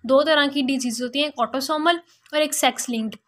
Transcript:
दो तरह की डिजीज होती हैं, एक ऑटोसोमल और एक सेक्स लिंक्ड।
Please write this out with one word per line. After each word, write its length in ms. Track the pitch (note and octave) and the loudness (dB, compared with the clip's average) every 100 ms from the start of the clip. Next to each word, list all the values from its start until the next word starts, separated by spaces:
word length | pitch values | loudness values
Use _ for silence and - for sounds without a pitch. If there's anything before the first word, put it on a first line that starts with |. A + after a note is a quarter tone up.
| A#3 | 4
दो 160 | C4+ | 4
तरह 240 | D4+ D4+ C#4+ | 4 2 2
की 160 | C#4 | 0
डिजीज 400 | C4 C4+ B3 A#3 | 0 -2 -2 -4
होती 180 | B3 C4+ | -4 -2
हैं, 60 | D4 | -4
एक 140 | C4+ | -2
ऑटोसोमल 600 | A3 C4+ C4+ D4+ D#4+ E4+ _ _ _ | -4 -2 -2 0 2 0 _ _ _
और 80 | D4+ | -2
एक 120 | D4+ | 0
सेक्स 340 | D4+ C4+ B3 - | 2 0 0 -6
लिंक्ड। 280 | A3+ A3 - | -4 -6 -10